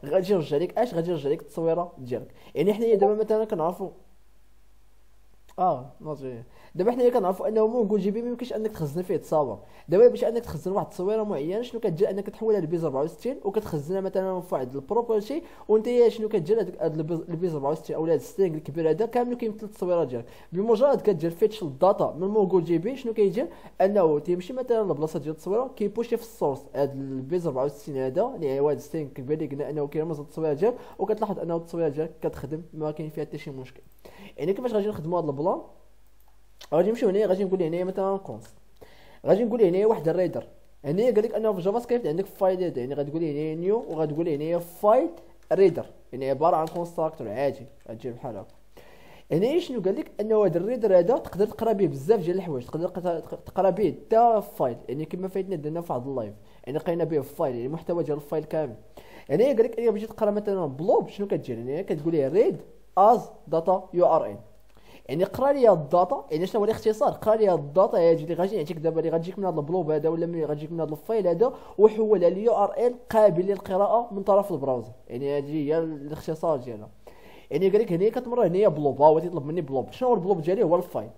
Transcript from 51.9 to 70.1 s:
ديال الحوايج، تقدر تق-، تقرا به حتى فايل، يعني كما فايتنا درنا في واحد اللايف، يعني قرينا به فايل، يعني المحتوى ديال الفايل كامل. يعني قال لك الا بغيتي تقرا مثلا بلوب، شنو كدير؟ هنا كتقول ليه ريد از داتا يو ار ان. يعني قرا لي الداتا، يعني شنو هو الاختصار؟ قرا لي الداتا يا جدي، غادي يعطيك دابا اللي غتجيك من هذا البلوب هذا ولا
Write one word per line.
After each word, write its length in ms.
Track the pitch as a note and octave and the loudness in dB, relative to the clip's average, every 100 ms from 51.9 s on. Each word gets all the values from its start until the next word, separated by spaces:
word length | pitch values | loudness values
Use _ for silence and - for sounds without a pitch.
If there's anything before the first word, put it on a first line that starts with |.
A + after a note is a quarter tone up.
| C#3 C#3+ A3 | 0 0 2
ديال 180 | E3 F3+ | 2 -4
الحوايج، 280 | F3 C3+ B2 | -4 -8 -6
تقدر 220 | D3+ F3+ | -6 -6
تق-، 480 | F3+ F3 E3 - - - | -4 -4 -4 -6 -14 -8
تقرا 240 | - F#3+ | 0 0
به 260 | F3 G3 C3+ - | 2 0 -2 2
حتى 360 | A3+ A#3 A3 - - | 4 6 4 -2 -2
فايل، 220 | C#3 A#2+ - | -2 -2 -8
يعني 160 | C3 D#3 | -8 -8
كما 220 | F3+ F#3+ | -8 -6
فايتنا 280 | G3 F#3+ F3+ | -6 -6 -6
درنا 260 | D3 E3 | -6 -8
في 120 | E3 | -6
واحد 140 | C#3 C3 | -6 -4
اللايف، 260 | C3 G#2+ G#2 - - - | -6 -8 -12 -20 -18 -8
يعني 140 | D3 | -6
قرينا 240 | F#3 E3+ | -4 -2
به 180 | D#3 D#3 | 0 -2
فايل، 340 | - - D#3 A#2+ | -4 -4 -4 -2
يعني 120 | B2 | -6
المحتوى 360 | D#3+ - F3 | -8 -4 -4
ديال 140 | D3+ D3 | -2 -4
الفايل 260 | D3 D#3+ | -4 -6
كامل. 320 | D#3 D#3+ D3 A2 - - - - - | -4 -4 -4 -8 -20 -20 -20 -20 -2
يعني 140 | C#3+ | 2
قال 200 | B3+ A3+ | 4 4
لك 160 | A3+ - | 2 2
الا 120 | A#3 | 0
بغيتي 160 | G#3 A3 | 0 -6
تقرا 240 | - G#3+ | -2 0
مثلا 340 | G#3 G#3 G3 D#3+ | 0 -2 -2 -4
بلوب، 420 | C3 F3 F4+ G3 | -4 2 2 0
شنو 180 | - G3+ | -8 -4
كدير؟ 300 | F3 C3 A2+ | -4 -4 -8
هنا 240 | A#2+ D3 | -6 -6
كتقول 320 | F#3+ E3+ D#3 | -4 -4 0
ليه 140 | E3 C3+ | 0 2
ريد 300 | E3+ D4+ E3 - - - - | 4 2 2 -12 -20 -6 4
از 320 | G3+ A3 - - - | 6 6 2 -18 -4
داتا 420 | D#3+ E3 F#3 - | -2 2 0 0
يو 120 | F3 E3+ | 4 6
ار 200 | D#3 A#2+ | 4 0
ان. 120 | G2+ - - - - - - - | -8 -16 -20 -20 -20 -20 -20 -8
يعني 140 | D#3+ | -2
قرا 280 | F#3 - C4+ | -2 0 2
لي 200 | C#4+ A#3 | 6 6
الداتا، 540 | F3 C#3+ F3 F#3 F4 - | 6 4 2 2 -2 -4
يعني 160 | D#3 F#3 | -4 -2
شنو 120 | A3+ | 0
هو 60 | G#3 | 0
الاختصار؟ 460 | - A3 G#3+ G3 | 0 -2 2 0
قرا 240 | - G#3+ A3 | 0 0 4
لي 180 | G#3 | 4
الداتا 440 | E3+ C#3+ D#3 G3+ G3 | 2 2 2 4 6
يا 160 | E3+ | 6
جدي، 200 | E3 D3+ | 4 2
غادي 220 | E3 F#3+ G#3 | -2 -2 -2
يعطيك 220 | D3+ E3 | -4 -2
دابا 220 | D#3+ E3 | -2 0
اللي 100 | D#3+ | 0
غتجيك 300 | E3 E3 F#3+ | -2 -4 -4
من 60 | F#3+ | -4
هذا 140 | D#3+ | -2
البلوب 320 | C#3+ F#3 D#3 | -2 -2 0
هذا 180 | D3+ | 0
ولا 160 | D#3 | 0